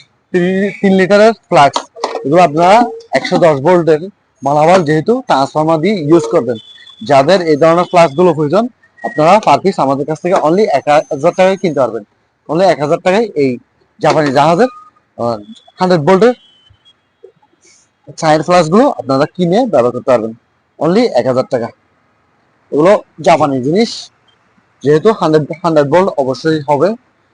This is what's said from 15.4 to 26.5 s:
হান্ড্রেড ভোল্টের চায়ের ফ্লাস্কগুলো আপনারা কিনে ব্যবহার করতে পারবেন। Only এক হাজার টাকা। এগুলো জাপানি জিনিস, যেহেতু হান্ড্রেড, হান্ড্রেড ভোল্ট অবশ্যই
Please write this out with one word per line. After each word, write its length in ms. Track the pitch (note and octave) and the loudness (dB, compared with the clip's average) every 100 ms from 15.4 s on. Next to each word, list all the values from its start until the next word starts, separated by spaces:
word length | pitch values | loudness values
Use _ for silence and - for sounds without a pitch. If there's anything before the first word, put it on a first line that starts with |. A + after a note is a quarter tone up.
| G#2 - _ - | -10 -20 _ -4
হান্ড্রেড 200 | F#3 F3+ | -2 0
ভোল্টের 340 | D3 F#3+ A3+ B3 _ _ _ _ _ _ _ _ - _ _ _ _ _ _ _ - C#3+ | 2 2 2 0 _ _ _ _ _ _ _ _ -20 _ _ _ _ _ _ _ -20 -6
চায়ের 260 | D#3+ D#3 | -2 0
ফ্লাস্কগুলো 480 | D#3 F3+ D#3 G3 C#4 | 2 0 2 2 0
আপনারা 340 | - A#2+ C3+ D3 | -2 -4 -2 -2
কিনে 400 | - F3+ F#3+ B3+ | -4 -2 -2 0
ব্যবহার 260 | D3 A#2+ | 0 0
করতে 180 | B2 A2+ | -2 0
পারবেন। 220 | A#2+ A2 A2+ _ _ _ - | 0 -2 -12 _ _ _ -6
Only 300 | D3 F#3+ A#3 | -2 0 0
এক 120 | C3+ A#2 | 0 -2
হাজার 180 | B2+ B2+ | -2 -4
টাকা। 160 | B2+ A2+ - _ _ _ _ _ _ _ _ _ | -6 -6 -14 _ _ _ _ _ _ _ _ _
এগুলো 300 | C3+ E3+ G3+ - - | 0 2 2 -2 -4
জাপানি 420 | D#3+ D#3 D3 C3+ | 0 2 0 -2
জিনিস, 480 | B2 F3+ A#3 - - _ _ _ _ _ _ _ | -2 -2 -2 -6 -18 _ _ _ _ _ _ _
যেহেতু 300 | C3 D#3 F3+ | 0 0 0
হান্ড্রেড, 340 | A3 E3+ D#3 C#3 - | 0 0 0 -2 -6
হান্ড্রেড 260 | F3 D#3 C#3 | -2 0 2
ভোল্ট 200 | E3 F#3+ - | 2 0 -2
অবশ্যই 420 | C3 B2+ D#3+ | -4 -4 -4